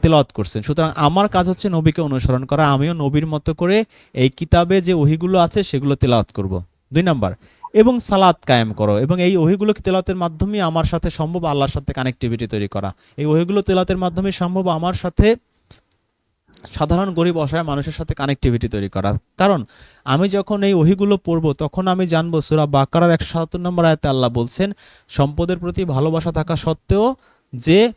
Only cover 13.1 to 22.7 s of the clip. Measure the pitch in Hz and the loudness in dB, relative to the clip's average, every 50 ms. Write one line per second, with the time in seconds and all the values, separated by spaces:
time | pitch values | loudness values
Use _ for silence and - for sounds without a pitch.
13.1 | _ - 147 151 151 160 175 175 196 208 196 - 190 185 185 180 190 180 185 180 | _ -6 -2 0 2 2 2 0 0 -2 0 2 0 0 2 0 -2 -2 -2 -4
14.1 | 165 175 190 196 185 - 180 175 180 190 190 180 165 160 165 175 185 - - 180 | -4 -2 -4 -4 -2 -2 -4 -2 -2 -2 0 0 -2 0 -2 -4 -4 -4 -6 -8
15.1 | - - - 214 226 240 _ _ _ _ _ _ - _ _ _ _ _ _ _ | 0 2 4 4 4 2 _ _ _ _ _ _ -20 _ _ _ _ _ _ _
16.1 | _ _ _ _ _ _ _ _ _ - - - - - 151 151 170 175 196 196 | _ _ _ _ _ _ _ _ _ -20 -20 -16 -6 -4 -2 0 0 0 0 -2
17.1 | 180 165 165 180 175 165 151 135 147 165 165 156 143 143 139 - 151 - 160 - | 0 0 0 0 0 0 -2 -2 -2 -4 -2 -2 -4 -4 -4 -6 -8 -10 -8 -8
18.1 | - - 143 139 143 - - 139 120 117 - 113 - 107 101 98 - 98 92 98 | -6 -4 -2 -2 -2 0 0 0 0 2 -2 -2 -4 -4 -4 -4 -4 -2 -2 -2
19.1 | 104 - _ _ _ - 185 196 196 160 110 - _ _ - - _ _ _ 131 | -2 -2 _ _ _ 0 2 2 2 2 -2 -8 _ _ -20 -20 _ _ _ -2
20.1 | 135 143 180 202 185 202 190 - 214 202 196 196 196 175 156 160 196 190 202 202 | 0 2 2 2 0 -2 -2 -2 -2 0 2 2 4 4 4 4 4 4 2 2
21.1 | 202 190 _ - 165 165 160 156 139 - 160 147 - - 185 185 180 185 185 175 | 0 0 _ -2 -2 0 0 -2 -2 -2 -4 -6 -4 -2 -2 0 0 0 0 0
22.1 | 165 160 160 170 165 160 143 - 156 156 151 147 | 0 0 0 0 -2 -2 -2 0 0 0 2 2